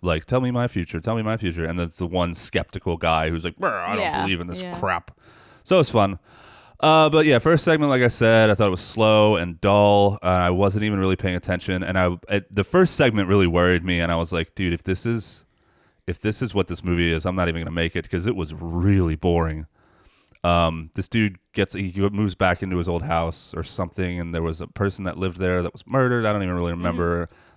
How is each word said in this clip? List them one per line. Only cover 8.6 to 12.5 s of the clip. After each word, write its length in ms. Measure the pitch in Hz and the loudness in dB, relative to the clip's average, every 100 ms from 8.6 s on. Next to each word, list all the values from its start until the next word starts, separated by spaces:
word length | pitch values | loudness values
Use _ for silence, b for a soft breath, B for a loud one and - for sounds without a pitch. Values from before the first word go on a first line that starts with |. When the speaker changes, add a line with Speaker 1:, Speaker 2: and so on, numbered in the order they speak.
| 101 | 2
Speaker 1:
it 40 | |
was 100 | 90 | 0
slow 560 | - 110 110 107 107 92 | -4 2 4 6 6 2
and 240 | 87 82 | -2 -2
dull. 580 | 101 104 104 101 101 101 | 2 6 6 6 4 2
Uh, 40 | 90 | 0
I 220 | 92 87 | 2 2
wasn't 340 | 90 98 104 | 2 2 0
even 160 | 107 101 | -2 0
really 160 | 95 92 | 0 0
paying 200 | 95 90 | -2 -4
attention. 480 | - 90 - 92 | -4 -4 -2 -4
And 140 | 87 92 | -2 0
I, 200 | 90 87 - | 0 -2 -4
it, 260 | 101 - | -4 -4